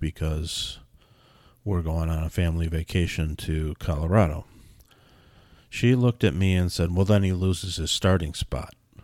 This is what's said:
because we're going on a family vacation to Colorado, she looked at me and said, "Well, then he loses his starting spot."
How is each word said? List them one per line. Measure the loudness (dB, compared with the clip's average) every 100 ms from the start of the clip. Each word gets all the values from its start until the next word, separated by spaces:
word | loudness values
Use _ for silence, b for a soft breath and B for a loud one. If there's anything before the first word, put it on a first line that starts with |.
because | -8 -4 -4 -4 -4 -6 -8 -10 -20 _ b b b b b b
we're | -4 -2
going | -2 -2 -2
on | -2
a | -2
family | 0 0 0 -2
vacation | -2 -2 0 0 -2 -4 -4
to | -4 -2 -4 -6
Colorado, | -4 -2 2 2 2 0 -10 b b b b b b b b b b b b
she | 0 4 4
looked | 4 2
at | 2 2
me | 2 4
and | 2
said, | 0 0 2
"Well, | 4
then | 4
he | 4
loses | 0 0 -2 -4 -6
his | -4
starting | 0 2 2 0
spot." | -6 -6 -8 -8 -16 _ -20